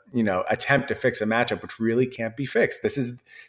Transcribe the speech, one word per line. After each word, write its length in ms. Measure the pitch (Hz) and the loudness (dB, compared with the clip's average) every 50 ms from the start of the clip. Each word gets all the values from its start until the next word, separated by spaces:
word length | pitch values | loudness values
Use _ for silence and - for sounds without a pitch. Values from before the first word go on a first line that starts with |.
| _ _ - | _ _ 0
you 100 | 123 113 | 0 2
know, 220 | 101 92 92 - - | 2 2 0 0 0
attempt 400 | 110 - - - 139 139 120 - | -2 -2 2 2 2 2 2 0
to 60 | 107 | -4
fix 260 | - - 127 120 - | 0 0 0 0 0
a 60 | 110 | 0
matchup 340 | 107 110 117 120 - 107 95 | 0 2 2 2 0 -2 -4
which 200 | - 92 - - | -6 -10 -6 -2
really 260 | 113 113 117 123 131 | 0 2 2 2 2
can't 300 | 127 127 - 113 113 113 | 0 -2 -4 -6 -6 -6
be 100 | - 139 | -6 -8
fixed? 360 | 127 - 226 226 - - - - | -2 2 2 2 2 0 -2 -2
This 140 | 107 - | -2 0
is, 240 | 143 127 120 123 120 _ - - - - | 0 -2 -4 -6 -10 _ -20 -20 -20 -20